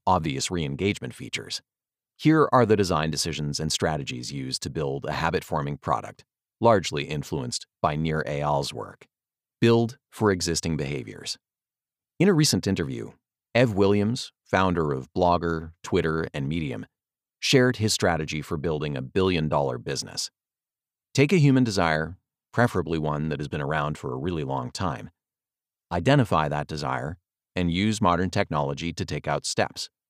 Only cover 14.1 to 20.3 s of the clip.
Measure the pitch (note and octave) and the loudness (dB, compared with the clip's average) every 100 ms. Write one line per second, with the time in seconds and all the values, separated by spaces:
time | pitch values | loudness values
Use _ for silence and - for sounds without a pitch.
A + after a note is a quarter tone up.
14.1 | B2+ - _ - F#2+ F#2+ E2+ D#2 C2 C2 | -2 -8 _ -2 2 2 2 0 -2 -4
15.1 | F#2 F2+ F2 E2+ E2 E2 - - F2+ D#2+ | 2 4 4 0 -4 -6 -14 -2 0 2
16.1 | D#2+ E2 D2+ C#2 E2+ D#3 A2+ G#2+ _ _ | -2 -4 -4 -4 -4 -4 -8 -12 _ _
17.1 | _ _ - - C3+ B2+ A#2+ A2 - F#2+ | _ _ -6 2 4 4 2 0 2 0
18.1 | D#2+ D2+ D#2 C#2+ E2 E2 D2+ D2+ C#2 B1+ | 0 -2 -6 -6 -4 -2 -2 -4 -6 -4
19.1 | F#2+ F#2+ E2+ D#2 D2+ C#2 B1 A1+ C2 - | 0 2 2 2 0 0 -4 -6 -8 -8
20.1 | - - | -10 -10